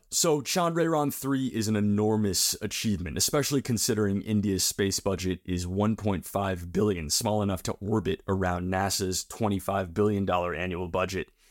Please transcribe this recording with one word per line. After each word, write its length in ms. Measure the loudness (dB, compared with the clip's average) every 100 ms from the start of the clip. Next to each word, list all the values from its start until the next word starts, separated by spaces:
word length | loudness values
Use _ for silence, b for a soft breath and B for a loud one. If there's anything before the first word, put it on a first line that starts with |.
| -6
So 320 | 0 2 2
Chandrayaan 720 | 0 0 2 2 2 2 0
three 320 | -2 -2 0 0
is 220 | -2 0
an 80 | 2
enormous 800 | 2 4 4 2 2 2 0 -2
achievement, 600 | -6 -4 -2 -2 -2 -2
especially 420 | 0 0 0 0
considering 600 | 0 -2 0 2 2 0
India's 400 | 0 0 2 2
space 360 | 0 0 0 0
budget 420 | -2 -2 -2 -4 -4
is 220 | -4 -2
one 280 | 0 0 2
point 300 | 0 -2 -2
five 480 | -2 -2 -4 -4
billion, 380 | 0 2 0 -2
small 320 | 0 0 2
enough 180 | 0 -2
to 100 | -4
orbit 500 | -6 0 0 0 -4 -2
around 440 | 0 0 0 0
nasa's 520 | 0 0 0 -2 -2
twenty-five 680 | -6 -4 0 0 -2 -2 -2
billion 320 | 2 2 2 2
dollar 300 | 0 0 -2
annual 320 | -4 -4 -2
budget. 440 | 0 0 -2 -6 b b